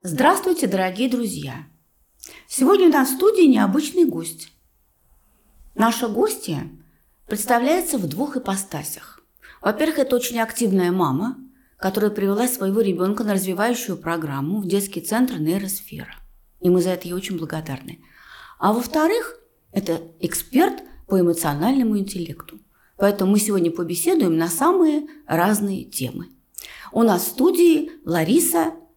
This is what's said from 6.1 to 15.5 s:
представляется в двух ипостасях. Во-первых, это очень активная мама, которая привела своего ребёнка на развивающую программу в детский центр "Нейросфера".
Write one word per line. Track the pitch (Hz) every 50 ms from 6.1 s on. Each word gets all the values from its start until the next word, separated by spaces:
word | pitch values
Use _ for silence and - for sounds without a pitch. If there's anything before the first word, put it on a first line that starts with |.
| 202 214 392 427 - - - - 165 139 131 - - - - _ _ _ _ _ _ _ _
представляется | - 214 214 - - 247 233 240 269 320 370 349 - - 254
в | 185 147
двух | 139 180 269 285 269 254
ипостасях. | - - 190 190 - - - 147 143 - - - - - - - _ _ _ _ _ - - -
Во-первых, | - - - 320 311 320 311 302
это | 269 269 254
очень | 240 247 - 240 233
активная | 226 220 - - 240 214 190 190 180 175 180
мама, | 185 175 147 131 143 196 247 262 - - - _ _ _ _ _ _
которая | - 190 190 208 202 208
привела | 208 208 196 196 202 208 240 254
своего | 254 - 190 190 196 220
ребёнка | 226 202 180 165 175 190 208 214 240
на | 208 202
развивающую | 190 190 190 185 180 208 233 240 233 - - 185 156
программу | - 165 170 170 160 147 139 139 135 151 190 214
в | 202 175
детский | 185 202 196 196 - 170
центр | - - 220 226 254 254 247 170
"Нейросфера". | 151 156